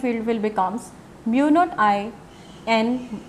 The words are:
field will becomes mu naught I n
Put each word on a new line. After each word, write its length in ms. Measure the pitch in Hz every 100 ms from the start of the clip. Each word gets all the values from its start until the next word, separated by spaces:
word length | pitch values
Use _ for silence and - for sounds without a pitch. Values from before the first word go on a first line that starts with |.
| 254
field 220 | 233 220
will 160 | 233 214
becomes 300 | 208 185 220 - - - - 226
mu 200 | 247 294
naught 280 | 320 349 269
I 280 | 214 202 208 - - - - - -
n 280 | 226 226 247 - 208